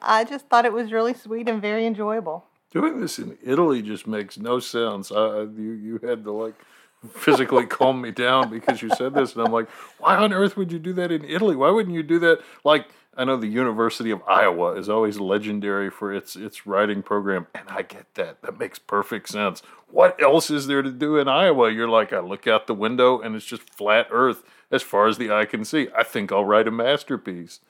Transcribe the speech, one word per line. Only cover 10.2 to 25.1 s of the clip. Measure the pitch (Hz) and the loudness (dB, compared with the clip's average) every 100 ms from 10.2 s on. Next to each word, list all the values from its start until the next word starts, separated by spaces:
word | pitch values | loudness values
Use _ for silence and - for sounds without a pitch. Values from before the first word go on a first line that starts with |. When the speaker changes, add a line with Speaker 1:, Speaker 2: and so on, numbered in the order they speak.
| 214 | 2
Speaker 2:
earth | 190 196 196 | 2 0 0
would | 180 | -6
you | 170 | -6
do | 165 | -6
that | 180 175 | -4 -2
in | 165 147 | -2 -4
Italy? | 165 214 135 | 0 2 4
Why | 143 | 4
wouldn't | 220 185 | 4 0
you | 170 | -4
do | 151 170 | 0 4
that?" | 170 160 - - | 6 4 2 -2
Like, | 143 151 - _ _ - | 2 2 2 _ _ -4
I | 131 | -2
know | 131 | 0
the | 107 | -2
University | 117 127 110 113 - 113 | 0 0 0 -2 -2 -4
of | 101 - | -4 -2
Iowa | 95 101 87 87 95 | 2 2 2 -2 -4
is | 98 | -2
always | 107 110 101 | 0 -2 -2
legendary | 95 104 104 104 101 98 98 | -2 -2 -2 -6 -4 -4 -6
for | - 101 | -8 -8
its, | 98 - 90 | -8 -10 -14
its | 104 - 101 | -14 -14 -4
writing | 98 104 101 | 0 0 -2
program, | - 104 98 92 82 | -4 -4 -2 -4 -6
and | - - | -18 -12
I | 98 | -10
get | 95 95 - - | -10 -14 -18 -8
that. | 85 78 | -8 -8
That | - 110 | -14 -10
makes | 104 - | -12 -12
perfect | - 101 98 110 - | -4 -4 -2 -6 -8
sense. | 104 101 85 - - _ | -4 -2 -4 -16 -20 _
What | 139 180 180 | 6 6 6
else | 139 160 - | 4 4 2
is | 147 135 | -4 0
there | 139 | 0
to | 135 | 0
do | 123 151 151 | -2 0 2
in | 139 | 2
Iowa? | 139 190 139 113 | 4 4 4 4
You're | 110 117 | 2 2
like, | 113 107 | 2 2
"I | 98 | -2
look | 90 101 120 | -4 -4 2
out | 110 - | 2 2
the | |
window, | 104 110 123 127 127 | -2 -2 4 4 4
and | 113 107 | -2 -10
it's | |
just | - 117 - | -10 -16 -16
flat | - 101 110 117 | -6 2 2 4
earth | 117 131 117 - _ - | 2 2 0 -10 _ -4
as | 131 | -4
far | - 101 | 0 2
as | 110 | 4